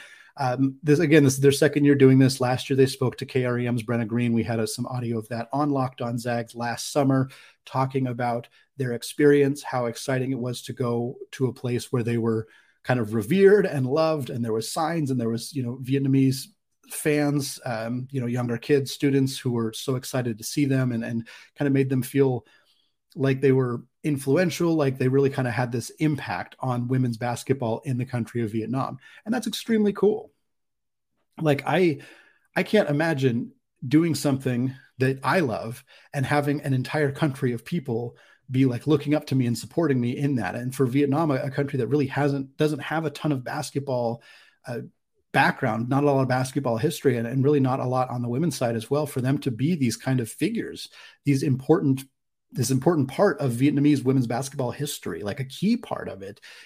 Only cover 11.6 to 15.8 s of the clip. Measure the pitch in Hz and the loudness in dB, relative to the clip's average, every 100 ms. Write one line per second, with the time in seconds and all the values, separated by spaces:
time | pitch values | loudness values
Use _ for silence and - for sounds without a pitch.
11.6 | 123 120 - 127 117 117 113 110 110 - | -4 -4 -2 -2 0 0 2 0 -2 -12
12.6 | _ _ - 127 107 113 101 185 196 202 | _ _ -2 0 0 -2 0 6 8 8
13.6 | 180 143 127 151 160 156 131 123 117 110 | 4 -2 0 2 2 0 -4 -4 -2 -2
14.6 | 110 170 160 170 143 131 113 113 - 143 | -2 -2 -2 0 -2 -2 -2 -2 -6 -8
15.6 | 120 135 | -6 -8